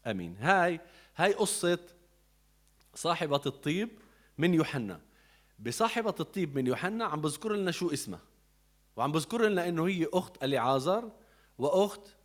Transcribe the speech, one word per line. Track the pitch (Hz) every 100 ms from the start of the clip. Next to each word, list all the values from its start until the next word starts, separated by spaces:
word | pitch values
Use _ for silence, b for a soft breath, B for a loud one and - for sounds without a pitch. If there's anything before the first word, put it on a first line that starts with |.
| -
آمين. | 101 85 92
هاي، | 135 196 180 165 B B B -
هاي | 180
قصة | - 202 - 175 175 - - _ _ _ _ _ _ _ _ _ -
صاحبة | 165 165 160 143 143
الطيب | 131 147 170 233 - b b b -
من | 165
يوحنا. | 170 156 143 107 87 _ b b b b b
بصاحبة | 107 120 226 240 214 -
الطيب | 156 202 165 139
من | 127
يوحنا | 120 180 220 220
عم | 151
بذكر | 151 143 220
لنا | 208 185
شو | 165 175
اسمها، | 147 - 87 - _ _ _ _ _ _ -
وعم | 127
بذكر | 156 151 233 220
لنا | 190 175
إنه | 170 170
هي | 190 160
أخت | 180 185 -
أليعازر | 135 135 120 135 139 202 233 - b b b b
وأخت | 135 185 202 202 - -